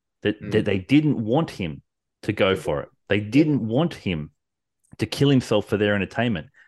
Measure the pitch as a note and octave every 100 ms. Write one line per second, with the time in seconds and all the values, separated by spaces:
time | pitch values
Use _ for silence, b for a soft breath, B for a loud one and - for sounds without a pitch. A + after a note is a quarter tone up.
0 | _ _ G#2 - G#2 G#2+ G#2 G2 F#2 C#3+
1 | D#3 A#2+ G#2+ C3+ D#3+ - F2 C#2 - _
2 | _ _ - - G2 F#2 - C#2+ - _
3 | - G2+ G#2 C3 D#3 C3+ A2 A#2+ C#3 -
4 | G#2 D#2+ D2+ _ _ _ _ _ _ -
5 | - - C#3+ C3+ - G#2+ - G2+ G#2 G2+
6 | F2+ - A#2+ F#2 - _